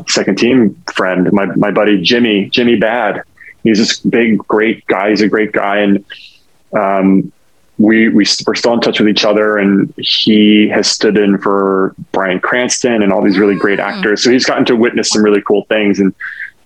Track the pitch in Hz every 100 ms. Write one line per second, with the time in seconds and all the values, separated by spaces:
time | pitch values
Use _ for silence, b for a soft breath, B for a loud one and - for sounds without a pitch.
0 | - - - 98 117 131 107 - - -
1 | 95 92 85 98 98 - 104 98 104 101
2 | 85 120 117 101 98 - 120 113 110 120
3 | 107 - - B B - 117 104 113 -
4 | 101 113 117 101 - 107 110 101 - 101
5 | 101 101 104 110 107 110 101 101 104 98
6 | - B B B _ _ _ 110 98 98
7 | 95 95 87 - _ _ _ - 107 110
8 | 113 110 98 - - 104 120 117 113 107
9 | 107 101 110 104 107 107 98 98 - -
10 | - - - 107 107 104 104 107 101 -
11 | 113 104 101 98 104 98 98 95 95 -
12 | - - 95 92 - 123 123 - 123 113
13 | 101 95 104 95 104 95 104 95 95 -
14 | 110 104 117 127 123 131 131 120 120 113
15 | 107 110 107 104 - 104 - 110 104 95
16 | 98 - B B B -